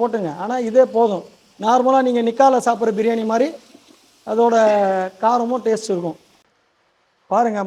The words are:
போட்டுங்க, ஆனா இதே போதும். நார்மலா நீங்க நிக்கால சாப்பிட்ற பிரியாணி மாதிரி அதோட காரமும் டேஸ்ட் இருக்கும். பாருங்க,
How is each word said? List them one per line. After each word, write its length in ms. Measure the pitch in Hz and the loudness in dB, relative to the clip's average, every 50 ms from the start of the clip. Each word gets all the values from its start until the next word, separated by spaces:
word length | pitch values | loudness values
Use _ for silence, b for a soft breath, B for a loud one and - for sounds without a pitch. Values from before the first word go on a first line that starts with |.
போட்டுங்க, 320 | 240 233 220 220 190 160 143 160 185 | -2 -4 -2 -4 -6 -6 -8 -8 -8
ஆனா 100 | 214 247 254 240 226 | -6 -6 -6 -4 0
இதே 160 | 214 262 254 - 214 | 2 2 2 2 2
போதும். 280 | 226 233 214 196 170 - - - _ _ _ _ - 196 | 0 0 0 0 -4 -8 -12 -20 _ _ _ _ -4 0
நார்மலா 360 | 220 240 254 247 262 262 269 254 254 | 2 2 2 2 2 2 2 2 2
நீங்க 120 | 240 240 233 233 | 0 0 0 0
நிக்கால 320 | 226 247 269 269 262 240 - | 2 4 4 4 4 2 0
சாப்பிட்ற 260 | 240 233 202 226 226 208 202 | -2 -2 0 -2 -2 0 0
பிரியாணி 260 | 214 233 233 226 220 220 | 0 -2 -2 -2 -2 -2
மாதிரி 160 | 220 233 269 320 320 - - _ - - _ _ _ _ _ _ _ _ - - | 0 0 0 -2 -4 -8 -20 _ -20 -20 _ _ _ _ _ _ _ _ -10 -4
அதோட 220 | 220 226 233 233 226 226 220 214 208 208 202 190 190 190 185 185 185 - | 0 2 2 4 4 4 4 4 4 2 2 0 0 -2 -4 -6 -4 -2
காரமும் 420 | 226 220 247 240 233 233 254 247 214 | 0 0 0 0 -2 -2 -4 -4 -2
டேஸ்ட் 260 | 226 220 208 - - 196 | -2 -2 -2 -2 -4 -4
இருக்கும். 240 | 175 175 165 156 - _ _ _ _ _ _ _ _ _ _ _ _ _ _ _ _ _ _ _ _ _ - | -4 -4 -6 -8 -12 _ _ _ _ _ _ _ _ _ _ _ _ _ _ _ _ _ _ _ _ _ -2
பாருங்க, 280 | 190 214 214 233 214 202 196 | -2 0 0 0 -2 -4 -6